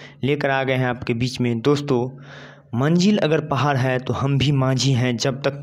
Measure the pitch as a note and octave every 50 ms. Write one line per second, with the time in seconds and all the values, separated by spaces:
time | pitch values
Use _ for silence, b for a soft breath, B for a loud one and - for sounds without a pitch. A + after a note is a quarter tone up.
0 | B B B B - C3 D3 C#3+ C#3+ C#3 C3+ C3+ C3+ C3 C3 B2+ C3 B2 A#2+ B2
1 | - - A#2+ A#2 B2+ B2+ B2 - B2 A#2+ A#2 A#2 A2+ C#3 D3 C#3+ C#3+ C#3+ C3+ A#2+
2 | B2 C3 - B B B B B B B B B B B - A2+ C3+ D3+ E3 F3+
3 | F3 G#3 G#3+ - - D#3 D#3 D3+ D3+ D#3 D3 B2 B2+ D3 C#3 B2+ B2 C3 B2+ B2+
4 | B2+ - A#2 - C3+ C#3 C#3 C3+ A#2+ C#3+ D3 C3+ C3 C3 C3 B2 A#2 C#3 C3+ A#2
5 | B2+ B2+ A#2+ A2 - C#3 B2 C#3+ - C#3 C#3 C#3+